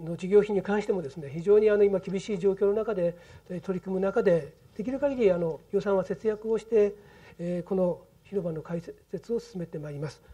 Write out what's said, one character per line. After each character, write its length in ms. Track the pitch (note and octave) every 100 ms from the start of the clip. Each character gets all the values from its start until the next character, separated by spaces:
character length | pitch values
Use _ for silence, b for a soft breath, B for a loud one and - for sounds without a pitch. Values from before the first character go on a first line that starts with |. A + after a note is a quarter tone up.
の 120 | E3 E3+
事 120 | F#3
業 120 | G#3
費 140 | G#3
に 80 | G3
関 200 | F3 G#3
し 40 | G3+
て 60 |
も 80 | G3
で 80 | C#3
す 80 | E3+
ね、 140 | C#3
非 80 | D#3
常 180 | E3+ G#3
に、 120 | G#3+
あ 60 | G#3
の、 80 |
今 160 | G3+ F#3+
厳 200 | F#3+ F#3+
し 140 | -
い 40 | G3
状 140 | G3
況 140 | F#3+ G3+
の 80 |
中 200 | G#3 G#3+
で、 220 | F#3 E3+ E3+ B B -
え 80 | F3
ー、 40 |
取 180 | - F#3
り 40 |
組 120 | F#3
む 60 | F#3+
中 220 | G3 G#3+
で、 300 | G3 E3+ C#3+ - _ -
で 80 |
き 60 | G#3
る 100 | C4+
限 160 | C#4+ B3+
り、 160 | G#3
あ 60 | F3
の、 220 | E3+ D3 -
予 80 | G3
算 160 | G3+ G3
は 80 |
節 220 | F3+ F#3+ A3
約 260 | G#3+ A3
を 60 | A3
し 80 | G#3+
て、 280 | A3+ G3+ G3+ B B B -
え 240 | E3+ F3
ー、 40 | E3+
こ 80 | F#3+
の 260 | F3+ D#3+ - _
広 200 | _ G3
場 80 | E3+
の 80 | D#3
開 220 | C#3+ E3+ - - _
設 220 | F#3 -
を 80 | A#3
進 200 | - F#3
め 60 | E3+
て 120 | D#3+
ま 120 | D3+
い 40 |
り 60 | C#3+
ま 100 | D3+
す。 100 | - b